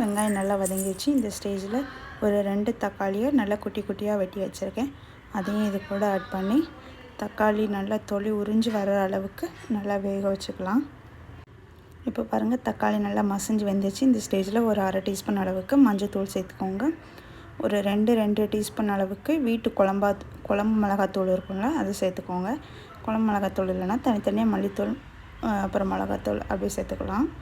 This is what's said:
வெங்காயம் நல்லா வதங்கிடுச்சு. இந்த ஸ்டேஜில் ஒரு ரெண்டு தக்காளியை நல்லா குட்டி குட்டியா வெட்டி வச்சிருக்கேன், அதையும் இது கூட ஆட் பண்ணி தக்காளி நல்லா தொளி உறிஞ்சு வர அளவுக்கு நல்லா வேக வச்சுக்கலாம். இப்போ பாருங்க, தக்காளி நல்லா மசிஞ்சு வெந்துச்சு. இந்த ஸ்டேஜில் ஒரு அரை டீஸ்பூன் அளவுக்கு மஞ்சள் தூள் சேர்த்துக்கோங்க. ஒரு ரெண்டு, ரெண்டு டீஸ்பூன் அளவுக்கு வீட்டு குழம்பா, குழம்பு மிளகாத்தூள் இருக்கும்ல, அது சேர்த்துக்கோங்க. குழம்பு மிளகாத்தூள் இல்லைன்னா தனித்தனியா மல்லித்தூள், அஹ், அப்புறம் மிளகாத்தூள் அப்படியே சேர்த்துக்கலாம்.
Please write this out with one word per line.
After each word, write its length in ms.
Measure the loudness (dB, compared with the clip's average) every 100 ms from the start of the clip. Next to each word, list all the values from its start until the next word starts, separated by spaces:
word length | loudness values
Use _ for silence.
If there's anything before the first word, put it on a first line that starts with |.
வெங்காயம் 360 | 2 2 2 2
நல்லா 160 | 0 0
வதங்கிடுச்சு. 460 | 0 0 -2 -2 2 2
இந்த 140 | 2 -4
ஸ்டேஜில் 420 | -4 -4 -2 -4 -4 -10 -14 -2 2
ஒரு 120 | 2 2
ரெண்டு 240 | 0 0 0
தக்காளியை 460 | -2 -2 -2 0 2 2
நல்லா 180 | 2 0
குட்டி 180 | -2 -6
குட்டியா 320 | -6 -4 0 0
வெட்டி 200 | 0 -2
வச்சிருக்கேன், 480 | -6 -4 -6 -4 -4 -6 -18 -20 -8 -4
அதையும் 300 | -2 0 0
இது 120 | -2
கூட 220 | -2 0 2
ஆட் 120 | 0 -2
பண்ணி 260 | -4 2 2 2 -4 -18 -18 -16 -8
தக்காளி 440 | -6 2 4 4 2 0
நல்லா 220 | 0 -2 -2
தொளி 220 | -2 0 0
உறிஞ்சு 300 | 2 2 2
வர 180 | 2 2 2
அளவுக்கு 440 | 2 0 -4 -6 -8 -8 -4 -2
நல்லா 200 | 0 0 0
வேக 180 | 0 0
வச்சுக்கலாம். 480 | 0 -4 -6 0 0 0 -8 -20 -20 -18 -18 -18 -20 -20 -20 -20 -10 -6
இப்போ 160 | -4 0
பாருங்க, 240 | 0 2 0 0
தக்காளி 300 | 0 2 2 2
நல்லா 180 | 2 2
மசிஞ்சு 340 | 0 0 0 2
வெந்துச்சு. 320 | 2 0 4 4
இந்த 140 | 4 4
ஸ்டேஜில் 340 | 0 2 2 2
ஒரு 120 | 2
அரை 200 | 2 0 0
டீஸ்பூன் 340 | -2 0 0
அளவுக்கு 340 | 0 -2 4 6 8
மஞ்சள் 280 | 6 0 -2
தூள் 180 | -2
சேர்த்துக்கோங்க. 520 | -4 -6 -4 -4 -2 -2 -2 -8 -20 -20 -20 -16 -4
ஒரு 140 | 0 2 2
ரெண்டு, 240 | 2 4 4
ரெண்டு 220 | 4 2 2
டீஸ்பூன் 400 | 0 -2 -2 0 0
அளவுக்கு 400 | -2 -2 0 2 2
வீட்டு 240 | 0 0 2
குழம்பா, 300 | 4 4 2 0 -6 -10 -2
குழம்பு 280 | 0 2 2
மிளகாத்தூள் 500 | 2 2 0 2 2 0
இருக்கும்ல, 340 | 0 -2 0 0
அது 120 | -2 0
சேர்த்துக்கோங்க. 500 | -2 -2 -6 -4 -2 -4 -8 -18 -18 -10 -2
குழம்பு 220 | 2 2
மிளகாத்தூள் 440 | 2 0 0 0
இல்லைன்னா 240 | 0 0 0 2
தனித்தனியா 400 | 2 2 2 2 2
மல்லித்தூள், 380 | 0 0 -2 -4 -8 -18 -18 -6
அஹ், 180 | -2 0
அப்புறம் 280 | 0 0 0
மிளகாத்தூள் 480 | 0 -2 -2 -2 -2 -2
அப்படியே 240 | -2 -2 -4
சேர்த்துக்கலாம். 520 | -4 -4 -2 0 0 -2